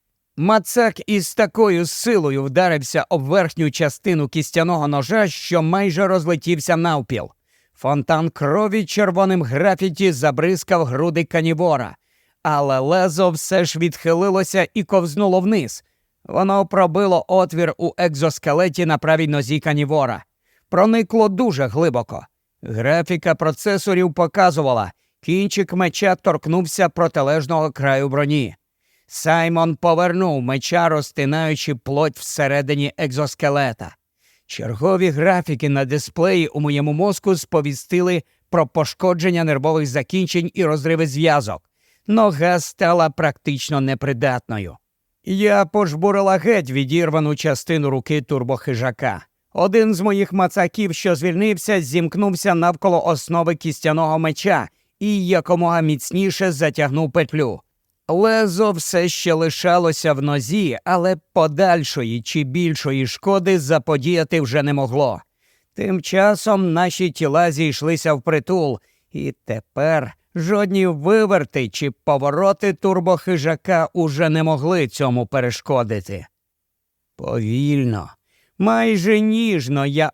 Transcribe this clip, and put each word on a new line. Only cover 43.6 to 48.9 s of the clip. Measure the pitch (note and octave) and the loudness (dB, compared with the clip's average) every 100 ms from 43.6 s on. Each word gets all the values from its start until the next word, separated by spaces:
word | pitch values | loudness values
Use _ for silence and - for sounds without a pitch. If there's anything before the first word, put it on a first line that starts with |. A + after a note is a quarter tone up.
| - C#3+ | -4 -2
непридатною. | C3+ C3+ C#3 B2+ C3+ B2 - A2 F2+ - _ _ _ _ | -2 -2 -4 -2 -2 -2 -6 -8 -8 -12 _ _ _ _
Я | - F#3+ G#3 G3+ F3 | -6 0 2 2 2
пожбурила | G#3 F#3+ D3+ G3 G3 G3 F#3+ | 0 0 0 0 2 2 2
геть | E3 A3 C3+ | 2 0 0
відірвану | C3 C3+ D#3+ E3 D#3 D3+ D3+ | -2 0 0 0 0 0 0
частину | D#3 C3+ - D#3+ C#3+ | -2 -2 -2 -2 0
руки | C3+ - D3+ | -2 -2 -4
турбохижака. | B2+ C#3 A#2+ C3 - A#2+ B2+ | -2 -4 -2 -4 -4 -4 -4